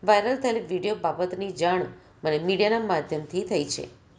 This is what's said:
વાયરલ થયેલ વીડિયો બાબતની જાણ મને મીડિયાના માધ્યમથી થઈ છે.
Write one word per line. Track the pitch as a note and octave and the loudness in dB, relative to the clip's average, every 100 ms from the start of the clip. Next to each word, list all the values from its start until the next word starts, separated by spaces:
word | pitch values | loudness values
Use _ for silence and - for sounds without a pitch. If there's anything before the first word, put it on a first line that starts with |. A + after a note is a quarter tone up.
વાયરલ | F#3+ G#3 G#3+ C4 | 6 4 4 0
થયેલ | C4 A3+ F3 | 0 0 -2
વીડિયો | F3+ F#3+ G#3+ | -4 -2 -2
બાબતની | E3 D3+ F3+ F#3 G3 | -2 -2 -4 -4 -6
જાણ | D#3 E3+ F3+ - - - - | 0 2 2 -2 -10 -20 -6
મને | D#3 D3+ | -2 0
મીડિયાના | E3+ F#3+ G#3 A3+ | 0 2 4 2
માધ્યમથી | A3 E3+ C#3+ D#3 D3+ F3+ | 2 0 0 -6 -4 -6
થઈ | G#3 G3 C#3+ | -2 -2 -2
છે. | - - - _ | -6 -8 -14 _